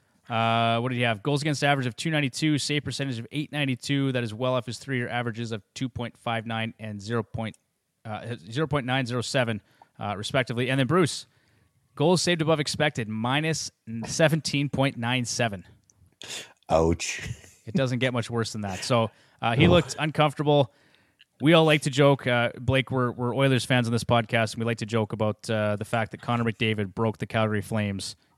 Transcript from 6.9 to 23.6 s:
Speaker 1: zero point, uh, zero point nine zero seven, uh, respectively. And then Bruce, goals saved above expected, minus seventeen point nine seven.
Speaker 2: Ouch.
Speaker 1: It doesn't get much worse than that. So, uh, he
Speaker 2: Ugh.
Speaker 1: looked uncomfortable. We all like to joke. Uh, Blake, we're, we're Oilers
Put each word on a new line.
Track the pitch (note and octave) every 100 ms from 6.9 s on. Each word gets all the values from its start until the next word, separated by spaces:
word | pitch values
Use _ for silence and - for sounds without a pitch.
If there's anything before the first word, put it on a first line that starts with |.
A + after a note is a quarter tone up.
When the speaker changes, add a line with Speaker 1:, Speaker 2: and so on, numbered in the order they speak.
| G#2
Speaker 1:
zero | G2+ A#2+
point, | A2+ A2+ A2 - _ _ _ _
uh, | A2 G#2+ A#2 A#2+ E2+
zero | A#2+ D#3
point | C#3+ B2
nine | C3 A#2+
zero | B2
seven, | - C#3 A#2 G#2+ - _ - -
uh, | G#2+ G2
respectively. | G#2+ C#3 B2 A#2+ B2
And | C3+
then | B2
Bruce, | E3+ D3+ - - _ _ _ _ _ _ -
goals | D3 F3+
saved | - E3+
above | D#3 D#3
expected, | C#3+ - D3+ - G#2+
minus | A2 A#2+ C#3 D#3+ D3+ - - - A2+ G#2+
seventeen | - D#3+ D#3+ - C#3+ C#3+
point | - C3+ B2
nine | A#2 B2+
seven. | A#2 - A#2 F#2 - _ _ _ _ _ - - - _ -
Speaker 2:
Ouch. | D#2+ E2 E2 - - - - - _ -
Speaker 1:
It |
doesn't | G#2 C3 B2
get | B2+
much | B2 A2+
worse | A#2 A2
than | A2
that. | G2+ F#2
So, | - A#2+ A2+ - _ _
uh, | A#2 A#2
he |
Speaker 2:
Ugh. | E3+
Speaker 1:
looked | F3 - -
uncomfortable. | D#3 D3+ D3 - D3+ D3 C3+ _ _ _ _ _ _ _
We | C#3+
all | E3+
like | D#3+ D3+
to | D#3
joke. | B2+ C#3+ C#3 B2+
Uh, | A#2+ A#2+ -
Blake, | B2 C3+ B2
we're, | C3 B2
we're | A#2 B2
Oilers | A#2 C3+ B2+